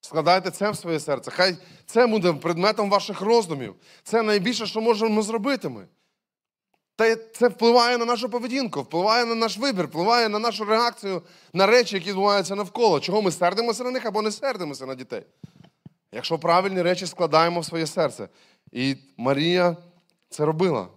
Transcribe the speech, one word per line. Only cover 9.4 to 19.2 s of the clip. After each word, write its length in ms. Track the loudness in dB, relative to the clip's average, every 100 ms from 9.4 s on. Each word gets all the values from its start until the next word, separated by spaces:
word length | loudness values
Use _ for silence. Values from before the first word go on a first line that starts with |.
| -2 -2
вибір, 280 | -2 -2 -4
впливає 420 | -2 2 2 2
на 100 | 0
нашу 260 | -2 -4
реакцію 580 | 0 2 2 -2 -8 -8 -8 _ _
на 140 | 2 6
речі, 300 | 6 4 -2
які 120 | -4
відбуваються 460 | 0 2 2 0
навколо. 460 | -4 -6 0 2 2
Чого 220 | 0 0
ми 80 | 0
сердимося 540 | 0 0 0 -2 -2
на 60 | -4
них 160 | -4 -4
або 160 | -2
не 80 | -4
сердимося 560 | -4 -6 -4 -8 -8 -10
на 80 |
дітей. 320 | -12 -10 -10 -12 _ -20 _ -20 _ -20 _ _
Якщо 260 | -12 -6 -4
правильні 440 | 2 2 2 0
речі 240 | 0 -2 -4
складаємо 540 | -4 2 4 4 2
в 40 |
своє 220 | -4 -6 -4
серце. 420 | -2 -2 -2 -16 _ _ _ _
І 240 | -4 -4 -4 _
Марія 600 | -6